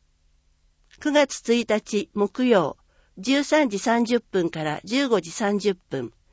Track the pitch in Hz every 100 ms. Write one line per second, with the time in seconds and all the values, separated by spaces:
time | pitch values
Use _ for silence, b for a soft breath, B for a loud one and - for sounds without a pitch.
0 | _ _ _ _ _ _ _ _ _ -
1 | 302 294 277 - - 240 226 214 - 208
2 | - - - - 254 208 147 - _ _
3 | _ - 208 277 277 302 269 196 - 233
4 | 226 240 _ 190 165 160 151 151 196 254
5 | 277 208 165 - 202 202 202 185 - 135
6 | 117 _ _